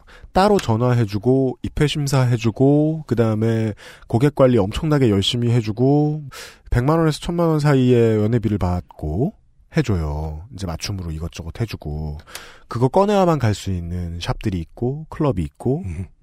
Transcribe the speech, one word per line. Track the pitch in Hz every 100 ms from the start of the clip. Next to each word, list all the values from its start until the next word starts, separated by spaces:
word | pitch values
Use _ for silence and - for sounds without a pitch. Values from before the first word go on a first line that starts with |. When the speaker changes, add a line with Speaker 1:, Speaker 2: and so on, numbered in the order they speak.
| - - -
Speaker 1:
따로 | 180 202 202
전화해주고, | - 110 123 120 110 101 117 135 131 -
입회심사해주고, | - - 147 156 143 135 123 120 113 104 135 147 151 160 -
그 |
다음에 | 117 113 107 113 113 110 98 - - -
고객관리 | 117 143 - 131 120
엄청나게 | 95 - 160 147 127
열심히 | 101 98 123 120
해주고, | 120 110 107 131 147 151 156 139 - - - -
백만 | 120 131 165
원에서 | 160 143
천만 | - 175 170
원 | 156
사이에 | 147 135 127 120 113 110
연회비를 | 104 120 104 104
받고 | 90 90 - - 78 80 156 - _ _ _ 165
해줘요. | 131 92 78 73 78 76 90
이제 | 104 92
맞춤으로 | 82 - 98 85
이것저것 | 78 85 - 82 -
해주고, | 113 - 76 73 78 76 - - - - -
그거 | 113 127
꺼내야만 | 185 202 202 180 156
갈 | 113
수 | 101 -
있는 | 92 85 87 87 87
샵들이 | - - 113 95
있고, | - - 120 143 156
클럽이 | - 151 98
있고. | 76 - 120 147
Speaker 2:
음. | 101 80 92 _